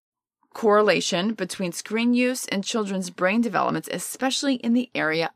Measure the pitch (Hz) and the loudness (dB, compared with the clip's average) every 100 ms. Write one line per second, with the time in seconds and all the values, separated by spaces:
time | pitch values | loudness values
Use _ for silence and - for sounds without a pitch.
0 | _ _ _ _ _ - 226 208 214 165 | _ _ _ _ _ 0 4 6 6 2
1 | - 180 202 220 185 - 180 - - 214 | 2 -2 -2 -4 -6 -4 -6 -6 -6 0
2 | 240 247 247 254 - 196 190 233 202 190 | 2 4 2 0 -4 -4 -2 -4 -2 -4
3 | 180 - 185 226 226 165 127 160 - 185 | -6 -2 0 2 2 0 0 -2 -4 -8
4 | - - 262 254 285 247 233 240 247 - | -8 -4 -2 0 0 0 2 2 0 -2
5 | 151 160 160 | -2 0 -2